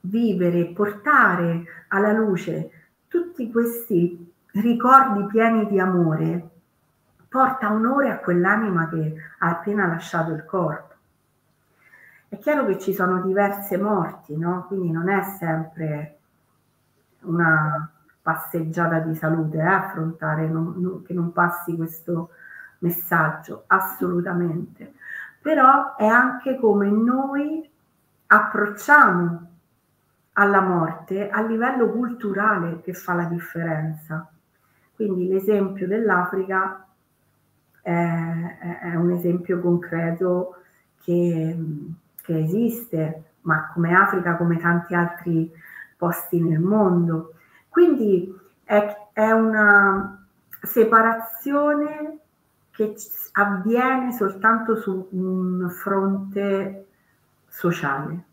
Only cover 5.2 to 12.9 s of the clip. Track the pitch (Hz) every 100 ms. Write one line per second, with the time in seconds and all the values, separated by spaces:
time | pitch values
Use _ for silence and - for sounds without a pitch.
5.2 | 202 220 226 226 202 196 185 180 165 156
6.2 | 160 170 - _ _ _ _ _ _ _
7.2 | _ 262 262 - 208 214 226 277 262 -
8.2 | - 175 185 214 220 175 160 165 156 156
9.2 | - - 175 170 - 208 180 165 - 170
10.2 | 160 156 - 190 160 151 - - _ _
11.2 | _ _ _ _ _ _ _ - - _
12.2 | _ 202 294 294 226 185 -